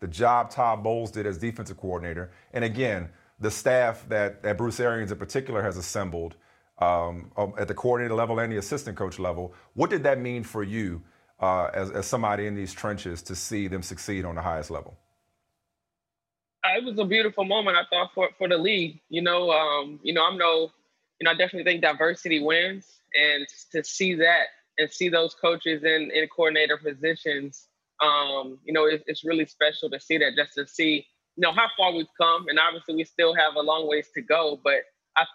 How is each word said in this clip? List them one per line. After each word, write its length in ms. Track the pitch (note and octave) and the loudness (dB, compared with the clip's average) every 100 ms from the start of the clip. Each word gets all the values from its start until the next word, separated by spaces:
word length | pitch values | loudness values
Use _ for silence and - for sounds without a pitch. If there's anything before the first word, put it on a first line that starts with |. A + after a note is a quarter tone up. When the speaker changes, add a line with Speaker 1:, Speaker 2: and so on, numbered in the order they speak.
Speaker 1:
the 60 | F2 | -10
job 420 | D#2+ A#2+ B2 A#2+ | 0 4 4 0
Todd 340 | - A#2 A2 | 0 0 0
Bowles 280 | G#2+ A#2 A2 | -2 -4 -4
did 140 | G#2+ G#2 | -6 -6
as 120 | F2+ | -4
defensive 400 | A#2 A2 E2 D#2 | -6 -8 -12 -10
coordinator, 540 | F#2+ F2+ F2 E2 F2+ - _ | -8 -8 -6 -8 -10 -14 _
and 120 | - A2+ | -4 -4
again, 440 | A2 B2+ G2 E2+ - _ - | -2 -2 -2 -8 -14 _ -6
the 120 | G#2 | -6
staff 560 | - C3 B2+ A#2+ A2+ - | -2 2 4 2 -2 -4
that, 320 | A2 G2+ G2+ | -2 -2 -4
that 140 | G#2 G2+ | -4 -2
Bruce 220 | A#2 A2 | -2 0
Arians 320 | A#2+ A2+ G2+ | -2 0 -4
in 60 | G2+ | -6
particular 440 | F#2+ C3+ C3+ A2 | -6 -6 -4 -2
has 160 | G2+ F#2 | -2 -4
assembled, 580 | F2 G#2+ F#2+ E2+ E2 - _ _ _ - | -6 -6 -6 -6 -10 -12 _ _ _ -2
um, 520 | F2 F2 F2 F2 - - | 2 2 0 -6 -10 -4
um, 160 | G2+ G2 | -4 -4
at 100 | G2+ | -6
the 60 | |
coordinator 420 | F#2+ B2 A#2+ A#2+ A2+ | -2 0 0 0 -2
level 240 | A2+ A2+ | 0 -2
and 120 | A#2 | -2
the 60 | A2 | -4
assistant 400 | F#2+ C#3+ C3 F#2+ | -4 -8 -8 -6
coach 220 | F#2+ F#2 | -6 -4
level. 340 | F#2 E2+ F2+ - _ | -4 -4 -8 -12 _
What 160 | - F3 | -2 0
did 140 | F#3 | 2
that 160 | C#3 C3 | 2 2
mean 240 | B2 A#2+ | 0 -8
for 200 | A2+ A2 | -8 -8
you, 380 | G2+ A2+ G2 E2+ F2 _ _ - | -6 -4 -4 -6 -12 _ _ -2
uh, 300 | F#2+ F#2 F2 | 0 2 0
as, 180 | - F#2+ | -2 -4
as 140 | G2+ G2 | -6 -4
somebody 420 | B2 A2 G#2 G#2 | -2 0 -2 -4
in 80 | G2+ | -6
these 180 | F#2 | -8
trenches 480 | - A2 G#2 F#2+ E2+ | -8 -6 -6 -8 -10
to 120 | - F2+ | -10 -10
see 320 | - G#2+ G2 | -6 -6 -4
them 140 | F#2 | -6
succeed 440 | F2 F2+ - G2 F2 | -8 -10 -6 -6 -6
on 100 | E2 | -6
the 60 | |
highest 300 | F2 D#2+ D2 | -4 -4 -6
level? 260 | D2+ - - _ _ _ _ _ _ _ _ _ _ _ _ _ _ _ _ | -10 -12 -20 _ _ _ _ _ _ _ _ _ _ _ _ _ _ _ _
Speaker 2:
Uh, 140 | F#3+ G3 | 0 0
it 60 | |
was 140 | B3 G#3+ | -2 -2
a 80 | F#3+ | 0
beautiful 400 | A3 G#3+ G3+ F#3+ | 2 0 0 0
moment, 320 | G#3+ G3+ F3 | 0 2 2
I 60 | F3 | 2
thought, 220 | F3 F#3 | -2 -2
for, 160 | - F#3 - | -2 -2 -2
for 100 | F#3 | 0
the 80 | F3 | 2
league. 420 | F3+ G3+ E3 D#3 - | 2 0 -2 -6 -8
You 120 | D#3+ | -2
know, 300 | F3 F3 F3 | 0 2 2
um, 480 | D#3 D#3 D3 C#3+ D3 | 2 2 0 -4 -8
you 120 | - | -2
know, 120 | E3+ E3 | 2 2
I'm 120 | F#3+ | 2
no, 340 | E3+ D#3+ D#3+ _ _ _ _ - | 2 2 0 _ _ _ _ -4
you 60 | E3 | 0
know, 60 | |
I 40 | E3 | 2
definitely 340 | F3+ F3+ E3 | 0 0 0
think 120 | E3+ | 2
diversity 600 | E3 D3 D#3+ E3+ F3+ D#3 | 2 2 0 0 -2 0
wins, 440 | D3+ E3 F3+ G3 - _ _ C#3+ | 2 2 0 -4 -14 _ _ 2
and 280 | D3 C#3+ C#3+ - - | 4 2 -4 -14 -8
to 120 | E3 | -6
see 320 | D3+ - F#3+ E3+ | -4 -2 0 4
that 320 | E3 E3+ - - _ - | 6 6 2 -6 _ -4
and 140 | D3+ | -2
see 160 | - F3+ | 0 0
those 260 | E3 E3 | 2 0
coaches 500 | - E3+ E3 E3 D#3 | 0 0 2 0 0
in, 280 | D#3 D#3+ D3 | 2 2 2
in 140 | D#3 D#3 | -2 -2
coordinator 440 | - D#3+ D#3 D3+ D3+ | 2 2 4 2 0
positions, 880 | D3+ C3+ D#3 D#3+ D#3+ C#3+ C#3 - - _ _ - | -4 -4 -2 -2 -2 -4 -6 -14 -20 _ _ 0
um, 540 | D3+ D3 C#3 C#3 C3 C3+ - | 2 2 2 -2 -6 -10 -2
you 80 | |
know, 120 | D#3+ D#3 | 2 4
it, 180 | D#3 D#3 | 2 -4
it's 160 | D#3 | -6
really 220 | D#3 E3 D3+ | -2 0 0
special 440 | - D3+ - D#3 | 2 0 0 -6
to 100 | C#3 | -6
see 180 | - D#3+ | 0 2
that, 160 | C#3+ C3+ | 2 2
just 180 | D3 - | -2 -4
to 120 | C#3 | -6
see, 380 | - D#3+ D3 - _ _ - | 0 2 0 -4 _ _ 0
you 40 | |
know, 120 | F3 | 0
how 140 | F3+ A3+ - | 4 2 4
far 160 | F#3 | 2
we've 140 | E3 D#3+ - | 2 -4 2
come. 300 | E3+ E3+ E3 | 4 4 2
And 100 | D3+ | 4
obviously 360 | E3 E3 E3 D#3+ | 4 2 -4 -4
we 100 | D#3+ | -4
still 280 | - E3 E3+ | 2 4 6
have 200 | D#3 D3+ | 4 4
a 60 | |
long 260 | D3+ D#3+ D#3 | 2 2 2
ways 220 | D3+ - D3+ | -2 -2 -6
to 60 | |
go, 380 | A#2 D#3+ D#3 C#3+ | 2 2 2 0
but 180 | C#3 C#3 - _ _ - | 2 2 0 _ _ 0
I 100 | B2+ | 0